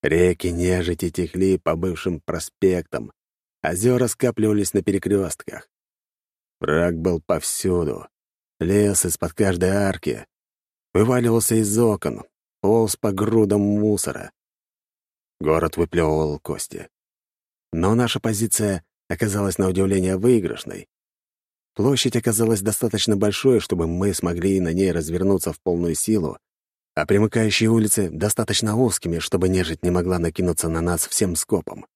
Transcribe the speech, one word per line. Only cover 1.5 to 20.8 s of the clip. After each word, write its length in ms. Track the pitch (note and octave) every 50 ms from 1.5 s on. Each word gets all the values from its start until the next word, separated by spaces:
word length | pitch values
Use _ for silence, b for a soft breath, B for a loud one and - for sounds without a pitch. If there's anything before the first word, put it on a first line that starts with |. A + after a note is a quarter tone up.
| F#2+ F2+
по 160 | _ D#2+ D#2
бывшим 460 | E2 F2 F#2 E2+ D#2+ - F#2+ F2 D2+
проспектам, 920 | _ - D#2+ E2 - - _ _ - F#2+ F#2 F2 D#2+ _ - B1 A1 G#1 _ _ _ _ _ _ _ _ _ _
озёра 440 | - D2+ F2 F2+ G#2 B2 B2 B2 B2+
скапливались 680 | A#2 - _ - B2 A2+ - G#2+ G#2+ G#2+ G#2 G2+ - -
на 80 | G2+
перекрёстках. 880 | F2+ - F#2+ G2 - F#2+ G2+ G2 F#2+ E2 - _ - - - - - _ _ _ _ _ _ _ _ _ _ _ _ _ _ _ _ _ _ _
Враг 360 | - - D2+ E2 E2+ F2 E2+
был 240 | E2 E2 F#2 F2 E2
повсюду. 880 | - - F2 D#2+ - - - - - G2 F2+ F2 E2 D2 A1 G1+ - - _ _ _ _ _ _ _ _ _ _
Лез 440 | E2 F2 G2 G#2 G#2 G2+ G2 - -
из-под 300 | F2+ - - - F2 -
каждой 360 | - G#2+ G2 F#2 E2+ F#2 F#2
арки, 560 | G2 G2+ G2+ G2 F#2 F2+ - - A#1+ G#1+ - _ _ _ _ _ _ _ _ _ _ _ _ _ _
вываливался 600 | F#2+ G#2+ A#2+ B2+ B2 A#2+ A#2 A2+ A#2 G#2+ - A2+
из 200 | A2+ G#2+ G#2 G#2
окон, 460 | A2+ A#2+ A2+ G#2 F#2+ - D#2 A1+ G1+ - _ _ _ _ _ _ _
полз 340 | - G2 A2 A2+ A2+ G#2 -
по 160 | - - G#2+
грудам 480 | G2 F#2+ G#2+ G#2+ A2 A2+ G#2+ F#2+ G2+ G#2
мусора. 720 | G2+ G2+ G#2 G#2 G#2 G#2+ G#2 G2 - - - - - - _ _ _ _ _ _ _ _ _ _ _ _ _ _ _ _ _ _ _ _ _ _
Город 360 | - D2 D#2 E2 E2 D#2 -
выплёвывал 640 | - E2+ E2 - E2+ D#2+ D#2 D#2 D#2 D#2 D2+ D2 D2
кости. 500 | _ - - - - - - - - - _ _ _ _ _ _ _ _ _ _ _ _ _ _ _ _
Но 220 | - E2 F2 G2 A2
наша 240 | A#2+ B2 A2+ - G#2+
позиция 640 | - A2+ G#2+ G2 A2+ G#2+ - - G#2+ G2+ G2 E2+ _ _ _ _ _ _
оказалась 500 | F2 - A#2 G#2+ G2 G#2 G2+ G2 F2+ -
на 100 | G2 F#2
удивление 480 | F2+ F#2 G2 F#2+ G2 F#2+ F#2 F#2 F#2+
выигрышной. 720 | F#2 G2+ B2 B2+ A2+ F#2 D#2+ A1+ - - - - G1+